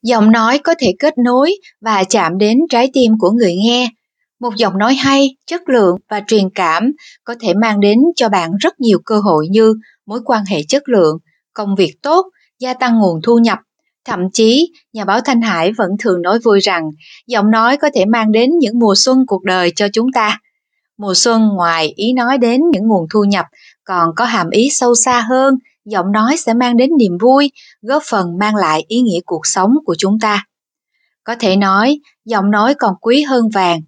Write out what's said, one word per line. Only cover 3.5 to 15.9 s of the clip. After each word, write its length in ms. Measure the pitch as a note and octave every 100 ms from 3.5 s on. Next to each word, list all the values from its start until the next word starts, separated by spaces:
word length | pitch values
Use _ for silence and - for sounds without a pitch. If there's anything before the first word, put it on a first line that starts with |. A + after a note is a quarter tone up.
| F3
nghe. 340 | A3 A#3+ B3 _ _ _ _ _
Một 160 | A#3+ G#3
giọng 220 | G#3+ F#3
nói 180 | G#3+ C4+
hay, 400 | C4+ C#4 C#4 C4+ -
chất 140 | E4+ F4+
lượng 260 | B3+ F#3+ F3+ _
và 120 | G#3 G#3
truyền 220 | A3 F#3+ G3
cảm 360 | F3 E3 A3+ D4+ - -
có 120 | - A#3
thể 140 | A3+
mang 260 | F#3 A3+ G#3
đến 200 | G3+ A3 D#4 E4+
cho 140 | A#3
bạn 220 | G3+ E3 G3
rất 200 | D4 -
nhiều 200 | A#3+ F#3 -
cơ 140 | G#3+
hội 280 | G3+ D#3 D#3+
như 260 | G3+ A3 A3 - _ -
mối 140 | A3 A#3+
quan 200 | A#3 G3
hệ 180 | F#3 D3+
chất 160 | C#4 C#4+
lượng, 280 | A3+ D#3+ D#3+ _ _ _
công 220 | - G#3 G3
việc 200 | E3+ -
tốt, 240 | C#4 E4 F#4 _ _ _
gia 140 | B3+
tăng 260 | B3+ B3+ A3+
nguồn 220 | G3 E3
thu 140 | D#3 A#3
nhập. 220 | A#3 F#3+ _ _ _ _ -
Thậm 140 | G#3 F#3
chí, 380 | - A3 B3+ E4+ _ _
nhà 120 | A3 F#3+
báo 160 | G#3
Thanh 200 | C4 B3
Hải 300 | A3+ F3 E3+
vẫn 180 | A3 G3